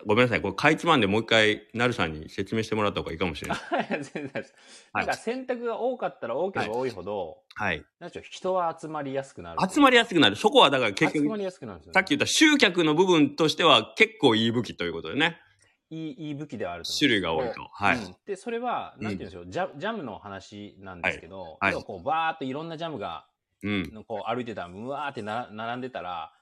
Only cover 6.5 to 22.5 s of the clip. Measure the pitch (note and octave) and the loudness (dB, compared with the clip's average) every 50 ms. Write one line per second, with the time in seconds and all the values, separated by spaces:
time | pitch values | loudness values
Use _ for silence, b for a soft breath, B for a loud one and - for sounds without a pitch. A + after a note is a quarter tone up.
6.5 | F#3+ - G#2+ - G#2+ B2 C3 C3 A2 F#2+ F2 G2 G#2 G2+ F2+ D#2+ D#2 - _ _ | -2 -4 -4 -4 -2 -2 -4 -4 -4 -6 -8 -6 -4 -4 -6 -8 -10 -16 _ _
7.5 | - - G#2+ G2 E2+ D2+ - _ _ _ E3 F3 - - - - - - - F#3 | -10 -4 -2 -2 -2 -4 -6 _ _ _ -16 -14 -14 -14 -16 -14 -18 -8 -4 -2
8.5 | F#3 F#3 F3 E3 D#3+ E3 - D3+ D#3 D3+ C#3+ C#3 C3 C3+ C3+ - - - F2+ E2+ | 0 0 0 -2 -4 -6 -10 -10 -8 -8 -6 -4 -4 -6 -6 -6 -14 -14 -14 -8
9.5 | E2+ - - F#3+ - D#4 C#4+ C4+ C4 A#3+ A3+ - F#3+ E3 C#3 G#2 G2+ - - - | -2 -2 -2 0 4 6 6 8 8 6 4 4 4 4 4 4 4 2 0 6
10.5 | C#4+ B3 - - C#3+ C3 B2 G#2+ G2 - D#3+ - - D#3 - - A3 G#3 G3 F#3 | 8 8 8 8 6 4 2 0 2 2 0 2 2 0 0 0 -2 -4 -6 -6
11.5 | - - C#3 A2+ F#2+ E2+ - - E2 F#3 F#3+ - D3 D3 D3 B2 - - D#4 D#4 | -8 -10 -14 -14 -14 -14 -16 0 0 0 2 2 2 2 2 2 4 6 6 8
12.5 | D4+ - - G#3 E3+ F3 E3+ D#3 D3+ D#3 F#3+ F#3+ F3 D#3+ D3 C3+ - - E3 D3+ | 8 6 6 4 4 4 4 4 4 4 6 6 6 6 6 4 4 0 0 0
13.5 | D3+ - F#3+ D#3+ C3+ A2+ G#2 - - - A3 - - - - B2+ A2 A2 A2+ A#2 | 2 4 6 6 8 6 6 0 2 2 2 2 2 4 4 4 6 6 4 2
14.5 | A2+ B2 A2 - - - F2 F2 D#2+ E2 D#2+ D#2 - C3 D#3 E3+ E3 b b b | 2 0 -2 -4 -6 -4 -4 -4 -4 -6 -8 -6 -2 0 0 0 0 b b b
15.5 | b b b b b b _ _ D#3+ D#3+ D#3+ D#3 C#3 - D#3+ D3+ D3 C#3 D#3 D3 | b b b b b b _ _ -12 -10 -10 -10 -10 -10 -10 -10 -8 -10 -10 -10
16.5 | - G#2 G#2 F2+ F2 E2+ E2 - - - D3+ C#3 A#2 G2+ F2+ E2 E2 D#2+ D2+ - | -8 -8 -6 -6 -6 -8 -8 -6 -2 0 2 2 2 2 0 0 0 0 -2 -4
17.5 | - C#2 C2+ - - - G2+ G2 - B2 G#2 F2+ F#2 _ _ - G3+ F#3 - A#3+ | -6 -10 -14 -16 -8 -2 0 0 0 0 -4 -10 -14 _ _ -12 -10 -10 -8 -8
18.5 | A#3 A#3 A#3+ B3 G#3 C#3+ G2 E2+ - - G#2+ G#2+ G2+ F2+ - G2+ F2+ F2 F2 F2+ | -8 -6 -4 -4 -4 -4 -6 -8 -12 -10 -6 -6 -6 -6 -8 -12 -12 -14 -14 -8
19.5 | F#2+ D#3 F#3 - - C#3+ D#3 G#3 A#3 G#3+ D#3+ A#2+ G2 E2+ - G#2 G2 F#2+ - - | -6 -4 -4 -4 -6 -8 -6 -6 -6 -6 -8 -8 -10 -10 -12 -12 -12 -12 -14 -14
20.5 | G#2+ G2+ G#2 G2 - F2+ G2 F#2+ F2+ F2 F2 F#2 D#2 - - E2 F#2 F#2+ F2+ E2 | -16 -14 -14 -14 -16 -16 -16 -14 -12 -2 -2 -2 -2 -2 -10 -16 -14 -14 -14 -14
21.5 | D#2 - G2 G2 - C3 - - G#2+ F#2 E2+ C3 D#3 E3 E3 D#3+ D#3+ - C#3+ C3 | -8 -2 0 0 0 0 -6 -10 -12 -8 -4 -2 -2 0 0 -2 -4 -4 -8 -8